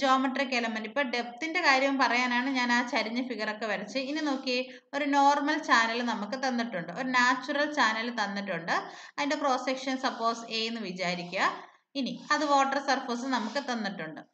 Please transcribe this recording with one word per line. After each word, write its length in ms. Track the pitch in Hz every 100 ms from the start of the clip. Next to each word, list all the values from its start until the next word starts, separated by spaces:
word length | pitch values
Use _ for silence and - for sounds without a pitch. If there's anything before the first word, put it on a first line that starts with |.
geometric 500 | 269 262 269 262 269 247
element, 320 | 233 220 262
ഇപ്പൊ 120 | 285 262 240
ഡെപ്തിന്റെ 460 | 240 - 320 339 311
കാര്യം 300 | 262 277 269
പറയാനാണ് 480 | 240 240 247 240 262 262
ഞാൻ 120 | 247 240
ആ 20 | 247
ചരിഞ്ഞ 280 | 208 220 240 262
figure 200 | 214 214
ഒക്കെ 140 | 214 220
വരച്ചത്. 300 | 185 202 269 262
ഇനി 100 | 311 302
നോക്കിയേ, 300 | 262 262 247 254 - - 277
ഒരു 100 | 285 277
normal 420 | 277 285 285 311 -
channel 300 | 247 226 233 240
നമുക്ക് 260 | 202 202 262 262
തന്നിട്ടുണ്ട്, 460 | 240 240 180 165 165
ഒരു 100 | 262 247
natural 500 | 247 262 294 285 294 294
channel 300 | 220 220 233 233
തന്നിട്ടുണ്ട്. 540 | 202 202 196 170 170 320 - - - -
അതിന്റെ 200 | 285 294
cross 220 | 285 247 262
section 280 | 262 277 262 262
suppose 360 | 226 226 226 233 226
A 20 | 220
എന്ന് 120 | 233 190
വിചാരിക്കുക. 580 | 185 175 175 175 185 302 359 - _ _ 277
ഇനി 120 | 220 - - 294
അത് 100 | 294
water 280 | 277 269 269 277
surface 400 | 254 - 240 269 247
നമുക്ക് 260 | 214 285 254
തന്നിട്ടുണ്ട്. 500 | 233 202 180 156 147 -